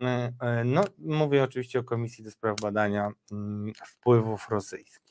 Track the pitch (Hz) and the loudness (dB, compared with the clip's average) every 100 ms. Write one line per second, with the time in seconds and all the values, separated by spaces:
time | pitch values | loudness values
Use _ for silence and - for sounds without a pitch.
0 | 127 123 120 123 123 117 120 143 202 - | -2 -2 -4 -4 -2 0 2 2 0 -2
1 | 156 156 151 139 131 127 123 127 120 117 | -2 0 4 4 2 -2 -2 -2 -2 -2
2 | 117 - 110 - 113 104 107 104 104 104 | -4 -8 -16 -4 -2 0 0 2 2 0
3 | 104 - - 104 104 104 104 - - - | -2 -6 -12 -8 -6 -6 -6 -10 -16 -2
4 | - 117 110 104 - 107 - - - - | 6 6 4 -4 -2 -4 -4 -10 -16 -20
5 | _ | _